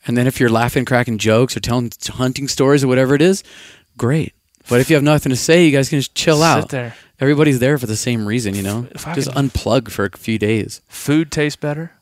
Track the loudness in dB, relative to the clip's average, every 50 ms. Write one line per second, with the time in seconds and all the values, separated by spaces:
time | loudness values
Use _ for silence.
0 | _ -2 -2 0 0 0 2 2 2 2 2 2 0 0 0 -2 -2 0 0 0
1 | 0 0 -4 -2 0 2 2 2 2 0 -2 -8 -6 -4 -4 -2 -4 -6 -8 -12
2 | -14 -12 -6 -4 -4 -4 -2 -4 -8 -8 -2 0 2 4 4 4 2 2 2 2
3 | 2 2 2 4 4 2 2 0 -4 -18 -20 -20 -20 -20 -20 _ _ _ _ -4
4 | -2 -2 0 -2 -2 -6 _ _ _ _ _ _ _ 0 2 2 2 4 2 2
5 | 4 4 2 2 2 -2 -4 -2 2 4 4 6 6 6 4 2 0 0 -2 -4
6 | -4 -4 _ -2 0 2 2 4 4 4 2 2 0 -4 -6 -8 -8 -10 -14 -20
7 | -20 _ _ _ 0 2 4 4 4 2 2 2 2 2 0 0 -2 -4 -4 -4
8 | -2 -2 -2 -2 -2 -2 -4 -2 -2 -4 -6 -4 -4 -4 -6 -6 -8 -10 -14 -16
9 | -12 -8 -6 -6 -6 -4 -2 -2 -2 -2 -2 -4 -2 0 0 0 -2 -4 -6 -6
10 | -6 -6 -6 -10 -6 -4 -4 -2 0 0 0 -2 -2 -6 -12 -18 _ _ -18 -10
11 | -4 0 0 0 0 -2 -2 -4 -2 -4 -4 _ -8 -6 -6 -6 -10 -14 _ _